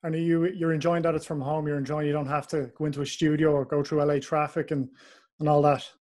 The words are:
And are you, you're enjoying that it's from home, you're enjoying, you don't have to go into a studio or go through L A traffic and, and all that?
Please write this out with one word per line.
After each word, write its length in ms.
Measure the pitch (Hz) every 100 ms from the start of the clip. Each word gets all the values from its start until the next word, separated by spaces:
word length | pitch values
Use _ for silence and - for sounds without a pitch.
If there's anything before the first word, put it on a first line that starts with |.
And 100 | 170
are 60 | 160
you, 260 | 170 165
you're 280 | 170 190 165
enjoying 280 | 160 170 170
that 120 | 165
it's 100 | 156
from 160 | - 151
home, 260 | 135 156 151
you're 100 | 147
enjoying, 280 | 135 151
you 80 | 147
don't 140 | 151 135
have 200 | 147 -
to 220 | 160 131 -
go 80 |
into 160 | 151 143
a 40 |
studio 460 | 139 - 156 151 156
or 140 | 147
go 180 | 127 147
through 180 | 143 151
L 100 | 147
A 80 | 143
traffic 520 | 139 156 147 170 -
and, 160 | 147 127 - - - _ _
and 100 | 151
all 120 | 147
that? 260 | 147 139 - _